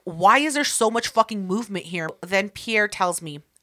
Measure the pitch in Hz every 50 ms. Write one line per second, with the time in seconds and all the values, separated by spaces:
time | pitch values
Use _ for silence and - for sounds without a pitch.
0 | - 180 165 160 180 202 233 277 294 311 269 294 277 - - - 233 214 226 233
1 | - - - 226 214 - 226 202 190 180 185 226 233 196 196 175 - 170 175 170
2 | 160 160 - _ - 175 196 196 196 208 - - - 233 220 214 208 208 - -
3 | 190 180 170 - 170 156 143 143 - _ _ _